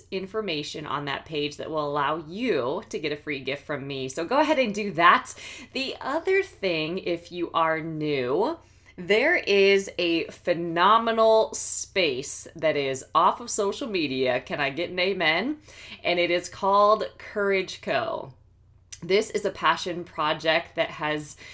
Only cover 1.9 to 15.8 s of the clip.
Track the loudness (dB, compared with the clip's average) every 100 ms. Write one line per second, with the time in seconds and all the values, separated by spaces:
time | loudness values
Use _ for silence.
1.9 | 0 0 -2 -6 -4 0 0 0 -4 -6
2.9 | -6 -4 -4 -4 -6 -4 -6 -6 -6 -6
3.9 | -6 -4 -4 0 2 4 2 0 -2 -4
4.9 | 6 6 6 2 -12 -14 -16 -10 -8 -6
5.9 | -8 -4 -2 2 0 0 -4 -2 -2 -2
6.9 | -4 -4 -4 -6 -6 -2 0 2 0 -4
7.9 | -4 -2 0 2 2 0 -2 -12 _ -20
8.9 | -12 0 2 4 2 2 4 6 6 2
9.9 | -2 0 0 -2 -6 -2 -2 -2 2 4
10.9 | 6 4 4 6 6 4 -2 -4 -4 -2
11.9 | 0 2 0 -6 -8 -10 -2 0 2 0
12.9 | -4 0 4 4 2 -4 -2 -2 -2 -4
13.9 | -2 -2 0 0 0 -2 -4 -4 -4 -6
14.9 | -2 -2 2 2 2 -2 -6 -12 -20